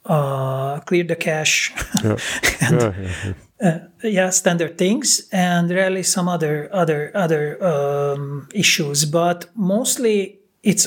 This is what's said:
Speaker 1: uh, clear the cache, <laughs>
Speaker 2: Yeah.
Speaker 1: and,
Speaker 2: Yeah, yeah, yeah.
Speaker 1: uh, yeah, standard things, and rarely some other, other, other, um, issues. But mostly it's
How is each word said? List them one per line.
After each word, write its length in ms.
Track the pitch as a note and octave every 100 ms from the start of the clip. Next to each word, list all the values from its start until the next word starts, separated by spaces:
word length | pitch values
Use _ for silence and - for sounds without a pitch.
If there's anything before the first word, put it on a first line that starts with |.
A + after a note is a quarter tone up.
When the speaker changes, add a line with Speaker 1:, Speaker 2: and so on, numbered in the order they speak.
Speaker 1:
uh, 720 | - D#3+ C#3+ C3+ C3+ C3 C3+ C#3+
clear 240 | - F3+
the 120 | E3+ E3+
cache, 560 | - D#3 D3+ - - - -
<laughs> 160 | -
Speaker 2:
Yeah. 120 | G#2+ G#2+ - - - -
Speaker 1:
and, 200 | B2 B2
Speaker 2:
Yeah, 120 | A#2 F#2+
yeah, 340 | F#2+ F2+ G2 F#2+ - -
yeah. 60 | F#3
Speaker 1:
uh, 100 | D#3+ - _ A3+
yeah, 220 | F#3+ F#3
standard 460 | F#3 F#3 E3+ D#3 -
things, 500 | F#3 B3 B3+ - -
and 380 | F#3+ F3+ F3 E3+
rarely 320 | F#3 F#3+ F#3+
some 260 | F3 - F3+
other, 400 | F3 D#3 D3+ D3
other, 380 | G3 E3 D3 D3
other, 420 | G3+ F3 D#3+ D3+ D3+
um, 840 | F#3+ C#3+ C#3+ C#3+ C#3+ C#3+ C#3 C#3+ C3+
issues. 540 | G#3 E3+ - D3 C#3+ D3+
But 400 | E3 F3 F3 - A3+
mostly 840 | F#3 G3+ C4 - A#3 G#3 F#3+ - _ _
it's 240 | G#3 -